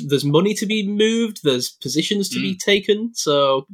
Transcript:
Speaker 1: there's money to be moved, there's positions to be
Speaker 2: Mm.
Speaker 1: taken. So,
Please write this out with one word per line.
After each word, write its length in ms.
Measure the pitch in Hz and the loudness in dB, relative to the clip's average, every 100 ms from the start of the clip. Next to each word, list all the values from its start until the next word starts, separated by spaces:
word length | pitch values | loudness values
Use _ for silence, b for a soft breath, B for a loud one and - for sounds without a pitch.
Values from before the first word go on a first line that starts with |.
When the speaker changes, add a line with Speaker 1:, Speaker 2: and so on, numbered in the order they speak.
| 143 | 0
Speaker 1:
there's 160 | 139 | 0
money 300 | 143 151 196 208 | 2 2 2 -2
to 100 | 208 | -2
be 220 | 220 202 | -2 -2
moved, 540 | 208 214 226 226 202 | 2 2 2 -2 -2
there's 260 | 147 123 - | 0 0 -4
positions 580 | - 135 139 180 208 190 | -8 -4 -2 -2 -2 -2
to 100 | 247 | -4
be 160 | 190 185 | -4 -4
Speaker 2:
Mm. 40 | |
Speaker 1:
taken. 540 | - 202 196 208 233 - | 0 0 2 0 -2 -4
So, 520 | 160 143 139 135 147 | 0 2 2 0 -4